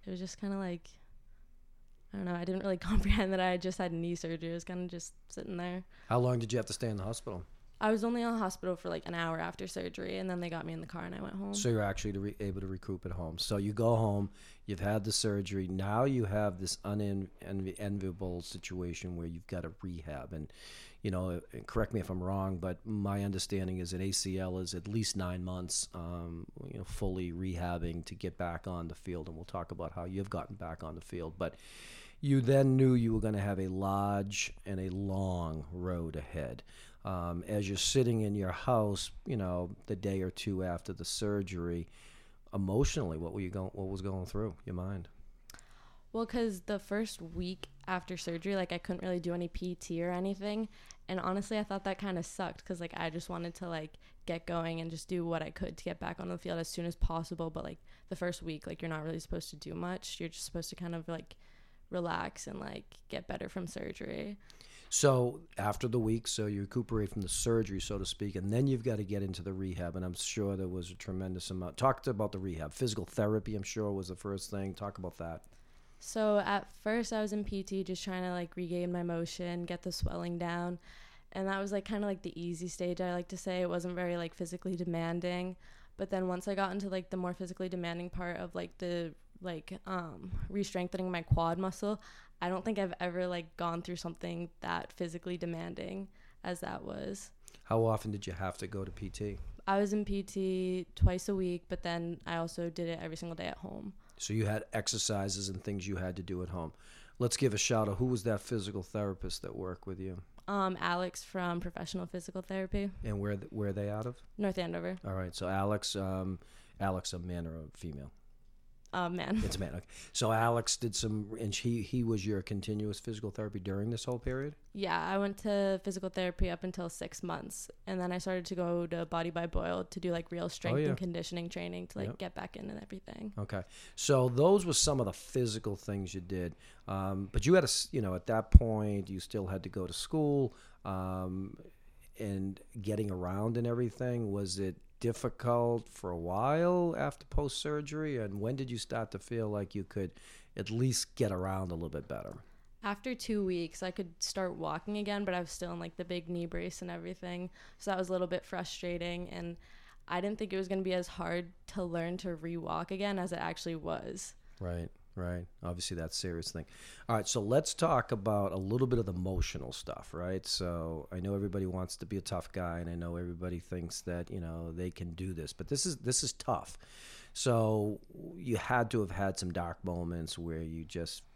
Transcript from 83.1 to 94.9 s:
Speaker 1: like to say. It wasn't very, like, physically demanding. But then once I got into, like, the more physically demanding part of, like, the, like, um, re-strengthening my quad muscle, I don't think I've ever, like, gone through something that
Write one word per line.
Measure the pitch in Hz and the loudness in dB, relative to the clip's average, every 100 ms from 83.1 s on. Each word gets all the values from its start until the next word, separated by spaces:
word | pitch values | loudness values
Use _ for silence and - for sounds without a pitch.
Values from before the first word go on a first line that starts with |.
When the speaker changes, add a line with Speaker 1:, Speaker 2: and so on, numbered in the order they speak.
Speaker 1:
like | 175 175 | 0 -2
to | 185 | -6
say. | - 180 | -2 2
It | 180 | 2
wasn't | 175 180 | 2 0
very, | 180 175 175 | -2 0 0
like, | 165 | -2
physically | - 170 175 185 175 | -4 -6 -4 -2 -2
demanding. | 175 170 165 170 175 180 180 185 - - - - | 0 0 2 0 0 -2 -2 -6 -14 -20 -20 -6
But | 196 | -2
then | 190 185 | 2 2
once | 180 196 | 0 0
I | |
got | 196 196 | 2 2
into, | 190 196 | 0 0
like, | 185 175 | -2 -2
the | 185 | -2
more | 180 | -2
physically | 180 180 180 185 | -2 -6 -2 -2
demanding | 180 170 170 180 | 0 -2 -2 -4
part | - 175 175 | -4 -4 -4
of, | 175 | -4
like, | 180 175 - | -4 -6 -4
the, | 180 175 170 147 - - | -2 0 -2 -6 -18 -10
like, | 185 165 - 190 - | -6 -6 -8 -10 -4
um, | 185 170 - 185 - - | -4 -4 -8 -4 -2 0
re-strengthening | 202 196 180 180 180 185 | 0 0 0 0 0 0
my | 175 | -2
quad | 165 - 165 170 | 4 6 6 2
muscle, | 190 - 208 214 - - - - | 0 0 -2 -2 -6 -20 -20 -4
I | 175 | 0
don't | 185 | 0
think | 226 202 | 0 0
I've | 190 175 | 0 0
ever, | 180 175 180 | -2 0 0
like, | 175 160 - | -2 -4 -4
gone | 170 170 | -2 -2
through | 175 175 | -4 -6
something | 170 170 175 170 175 - | -6 -6 -6 -4 -6 -6
that | - 170 - | -2 -2 -2